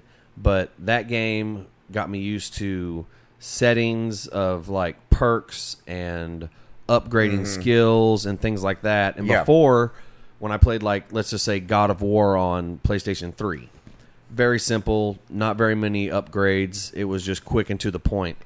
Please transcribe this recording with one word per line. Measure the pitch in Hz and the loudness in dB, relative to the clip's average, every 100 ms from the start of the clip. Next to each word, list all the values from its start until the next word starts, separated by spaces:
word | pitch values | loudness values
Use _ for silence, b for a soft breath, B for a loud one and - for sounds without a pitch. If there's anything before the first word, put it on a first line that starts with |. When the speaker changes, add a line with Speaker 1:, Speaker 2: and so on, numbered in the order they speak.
| b b b - | b b b -2
Speaker 1:
but | 101 95 87 - | 2 2 0 -6
that | 95 120 117 | -2 -2 -2
game | 117 110 107 107 104 - _ - | -4 -2 -2 -4 -8 -12 _ -10
got | 107 85 | -8 -6
me | 101 | -6
used | 101 104 - - | -6 -6 -8 -6
to | 101 92 87 82 82 b b b | -4 -4 -6 -8 -10 b b b
settings | - - 120 117 117 113 113 101 - | -12 0 2 2 0 -2 -4 -6 -6
of, | 98 95 90 87 | -2 -2 -2 -4
like, | 95 87 - _ | -4 -4 -6 _
perks | - 120 113 - - - - - | 2 4 0 -4 -12 -12 -12 -10
and | 90 87 85 82 82 80 b b b - | -8 -6 -6 -8 -10 -12 b b b 0
upgrading | 117 120 117 107 101 | 0 2 2 2 0
Speaker 2:
Mm-hmm. | 101 95 | -2 -2
Speaker 1:
skills | 101 117 113 113 110 107 101 | 2 6 6 6 4 2 0
and | 95 | -2
things | 113 104 | -2 -2
like | 98 92 | -2 -2
that. | 107 104 98 - | 0 2 0 -2
And | 104 | 0
Speaker 2:
Yeah. | 107 | 2
Speaker 1:
before, | 147 160 143 120 120 b b b b - | 6 6 8 6 2 b b b b -10
when | 107 | -6
I | 104 | 4
played, | 120 113 | 4 4
like, | 104 98 - | 0 -2 -2
let's | 110 - | -4 -4
just | 107 - | -2 -2
say | 98 | -2
God | 90 104 104 | 0 2 4
of | 95 | 2
War | 101 107 101 95 | 2 4 4 4
on | 90 90 87 85 | 2 0 -4 -2
PlayStation | - 101 104 95 87 - | -2 -2 -4 -6 -8 -6
three, | 104 73 60 - b b b b - | -6 -6 -12 -20 b b b b -8
very | 120 123 120 | 0 2 2
simple, | - 113 107 107 104 98 - | 0 -2 0 0 0 -4 -10
not | 101 110 104 | -4 -2 0
very | 110 107 | 0 2
many | 107 101 101 | 0 -2 -2
upgrades. | 98 98 101 98 95 95 101 - - | -4 -4 0 2 2 -2 -6 -10 -6
It | 101 | -4
was | 95 | -4
just | 92 95 - | -4 -6 -2
quick | 113 101 | -2 -2
and | 98 | -4
to | 107 | -4
the | 87 | -2
point. | - 101 87 - | -2 -2 -4 -6